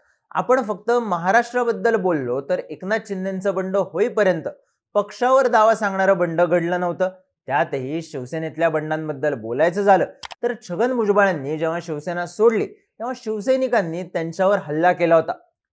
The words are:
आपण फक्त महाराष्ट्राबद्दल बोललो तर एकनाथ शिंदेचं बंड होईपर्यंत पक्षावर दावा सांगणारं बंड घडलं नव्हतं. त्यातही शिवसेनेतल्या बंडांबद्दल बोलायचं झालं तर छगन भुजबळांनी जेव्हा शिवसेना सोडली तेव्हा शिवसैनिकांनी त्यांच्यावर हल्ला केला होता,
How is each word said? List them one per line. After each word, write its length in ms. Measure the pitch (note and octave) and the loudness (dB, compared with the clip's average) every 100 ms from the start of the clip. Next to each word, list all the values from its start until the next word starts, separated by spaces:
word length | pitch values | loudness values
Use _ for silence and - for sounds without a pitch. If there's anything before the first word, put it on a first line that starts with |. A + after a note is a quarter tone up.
| _ _ _ | _ _ _
आपण 300 | - F3 B3+ | -4 0 0
फक्त 280 | G#3+ G#3 - | 0 -4 -2
महाराष्ट्राबद्दल 1040 | A#3+ A3+ F3 F3 A3 A#3+ A#3+ A#3+ G3+ G#3 A3 | -2 0 -2 2 2 2 -2 -2 0 0 2
बोललो 440 | F#3 D#3+ B2+ B2+ | 2 0 -2 -4
तर 180 | C#3 F3+ | -2 -4
एकनाथ 460 | - D3+ F3+ G#3+ - | -6 -12 -6 -6 -6
शिंदेचं 460 | G3 F#3 F#3+ G3 F#3 | -8 -6 -4 -2 -2
बंड 200 | F#3 G3 | -2 -2
होईपर्यंत 720 | E3 D#3+ A#3 F#3+ G3 E3+ C3+ - _ _ _ G#3 | -2 -2 0 2 2 0 -4 -12 _ _ _ -2
पक्षावर 520 | G3+ - B3 C4 C4 | -2 -2 2 4 4
दावा 260 | A3+ G#3+ A3 | 4 4 4
सांगणारं 420 | G#3 F#3+ F#3+ F#3+ | 0 2 2 4
बंड 240 | E3+ D#3+ | 2 2
घडलं 380 | F3 F3 E3+ F3+ | 2 2 0 -2
नव्हतं. 300 | F3+ E3 F#3 F#3 _ _ - | -2 -2 -2 -4 _ _ -4
त्यातही 540 | C3+ E3 D3 B2+ D#3+ | -2 0 -2 -4 -6
शिवसेनेतल्या 680 | D#3+ C#3+ B2 D#3+ D#3+ D3+ E3 | -8 -10 -8 -6 -6 0 0
बंडांबद्दल 640 | D#3 D#3 D#3 D#3 C#3 D3 | 0 -2 -4 -4 -2 -2
बोलायचं 480 | C3+ A2 A#2+ E3 F3 | -2 -4 0 0 2
झालं 240 | G3+ F#3+ D#3 - - - | 4 4 4 -6 -18 -6
तर 100 | A#3+ A#3 | -6 -6
छगन 320 | - F3 A#3+ | -6 -2 0
भुजबळांनी 640 | B3+ G#3 G3+ G3 E3+ C3+ D#3 | 0 2 4 2 0 -4 -4
जेव्हा 220 | D#3+ E3 | -4 -4
शिवसेना 440 | E3 D3+ D3 F3 F3 | -6 -8 -6 -6 -8
सोडली 380 | - A3 A3 E3 | 0 2 2 -2
तेव्हा 480 | - _ - A#3 B3 | -8 _ -12 -10 -8
शिवसैनिकांनी 880 | - G#3+ G3+ C4 C4 A3+ F3 E3 | -8 -4 0 0 2 0 0 -4
त्यांच्यावर 540 | F3+ F3 E3 E3 F#3+ G3+ | -6 -6 -6 0 0 0
हल्ला 340 | C#3+ D3+ F3 | -2 0 2
केला 220 | E3+ E3 E3 | 2 4 4
होता, 180 | D#3 - _ _ _ | 2 -4 _ _ _